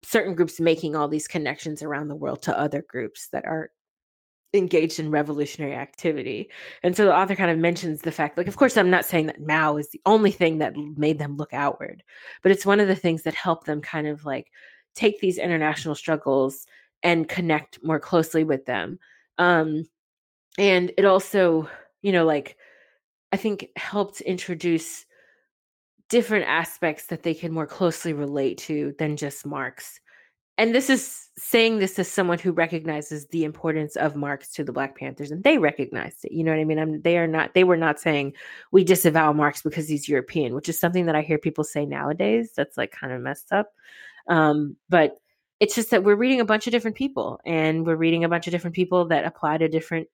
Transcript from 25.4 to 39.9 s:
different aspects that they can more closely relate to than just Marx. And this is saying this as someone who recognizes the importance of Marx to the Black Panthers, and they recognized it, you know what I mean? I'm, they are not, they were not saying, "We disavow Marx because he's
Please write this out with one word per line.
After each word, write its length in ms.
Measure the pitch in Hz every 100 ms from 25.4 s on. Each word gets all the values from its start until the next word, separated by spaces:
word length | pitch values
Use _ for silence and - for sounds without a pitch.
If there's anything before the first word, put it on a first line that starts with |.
| _ _ _ _ _ _ _
different 360 | 233 233 208 165
aspects 580 | 156 165 - 160 151 -
that 160 | 165
they 120 | 170 160
can 160 | 170
more 160 | 160 151
closely 460 | - 180 156 175
relate 440 | 147 143 143 135 -
to 380 | - 151 143 143
than 180 | 156 147
just 300 | 143 139 147
Marx. 540 | 143 127 - - - _ _ _ _ _ -
And 180 | 226 233
this 140 | 269
is 380 | 269 - - - -
saying 420 | - 233 226 220
this 180 | 196 -
as 120 | 180
someone 280 | - 180 170
who 120 | 190
recognizes 760 | 165 165 170 160 151 147 151 147
the 180 | 170 156
importance 500 | 156 165 156 151 -
of 200 | 151 143
Marx 360 | 143 139 -
to 100 | -
the 100 | 139
Black 240 | 127 135 -
Panthers, 340 | 135 135 143
and 120 | 156
they 140 | 214 302
recognized 680 | 156 143 123 113 - - -
it, 80 |
you 100 | 160
know 80 | 160
what 80 | 156
I 60 | 156
mean? 140 | 156
I'm, 220 | 156 151
they 140 | 175 170
are 100 | 165
not, 260 | 160 160
they 100 | -
were 140 | 185 170
not 220 | 160 147
saying, 340 | - 147 139 139 - - -
"We 120 | 185
disavow 480 | 175 180 170 156 156
Marx 280 | 151 147 143
because 260 | 156 151
he's 220 | 151